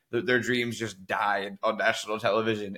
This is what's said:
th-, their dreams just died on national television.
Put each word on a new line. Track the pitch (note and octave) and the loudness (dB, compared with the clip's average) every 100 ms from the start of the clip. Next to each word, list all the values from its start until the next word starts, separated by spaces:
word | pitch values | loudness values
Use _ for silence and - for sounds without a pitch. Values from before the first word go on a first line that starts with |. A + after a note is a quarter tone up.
| _ | _
th-, | A#2+ | -2
their | B2 B2 | 2 2
dreams | A2+ B2 A#2+ A2 | 2 0 -2 -4
just | A2+ F#2+ F#2+ | -6 -8 -4
died | G2+ G#2 G2+ G2+ G2 | 0 2 0 -2 -2
on | A2 G#2 | -2 2
national | G#2 A2+ G#2+ G#2+ | 2 0 -2 -2
television. | A2 G#2+ A2 G#2+ G2+ | 2 2 2 -2 -4